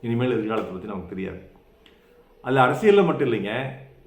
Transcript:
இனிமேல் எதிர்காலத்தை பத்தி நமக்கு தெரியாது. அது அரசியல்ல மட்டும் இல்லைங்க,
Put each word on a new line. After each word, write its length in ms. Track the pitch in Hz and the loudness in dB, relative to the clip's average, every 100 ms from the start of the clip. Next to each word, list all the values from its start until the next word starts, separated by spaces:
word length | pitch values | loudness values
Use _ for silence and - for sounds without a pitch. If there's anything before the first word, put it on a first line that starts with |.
| 117 | -2
இனிமேல் 300 | 117 127 113 | 0 0 0
எதிர்காலத்தை 360 | 107 110 90 | -2 -4 -4
பத்தி 180 | 92 107 | -10 -10
நமக்கு 200 | 98 87 | -12 -10
தெரியாது. 260 | 92 95 - - - _ _ _ _ _ _ _ _ | -10 -10 -10 -18 -20 _ _ _ _ _ _ _ _
அது 140 | 131 135 127 | -2 2 2
அரசியல்ல 360 | - 220 202 175 | 4 6 6 6
மட்டும் 200 | 139 135 | 2 0
இல்லைங்க, 260 | 113 98 117 135 - - - | 0 -2 -6 -8 -10 -20 -20